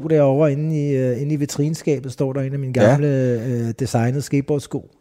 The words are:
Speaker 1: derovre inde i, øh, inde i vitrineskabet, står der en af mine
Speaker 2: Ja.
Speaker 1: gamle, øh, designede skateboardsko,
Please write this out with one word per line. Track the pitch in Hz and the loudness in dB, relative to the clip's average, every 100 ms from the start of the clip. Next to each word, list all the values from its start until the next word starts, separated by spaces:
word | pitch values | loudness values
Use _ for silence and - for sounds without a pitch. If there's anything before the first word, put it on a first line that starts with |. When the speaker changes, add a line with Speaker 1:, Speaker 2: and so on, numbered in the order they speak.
| 156 | 4
Speaker 1:
derovre | 156 139 135 156 | 4 4 4 2
inde | 139 156 156 143 | 2 -2 -2 0
i, | 135 | 0
øh, | 127 123 | 0 -2
inde | 143 | -2
i | 151 | -2
vitrineskabet, | 143 - 147 160 - 135 127 | -2 -2 -2 -2 -2 -2 -4
står | - 139 | -4 -4
der | 135 | -2
en | 135 | -4
af | 139 | -4
mine | 131 120 | -2 4
Speaker 2:
Ja. | 104 | 4
Speaker 1:
gamle, | 143 147 135 127 120 127 | 4 2 2 2 0 -2
øh, | 120 117 110 | -2 -2 -4
designede | 127 120 117 143 | -2 0 0 -2
skateboardsko, | - 143 135 147 - 147 - _ | -2 -2 0 -4 -4 -10 -12 _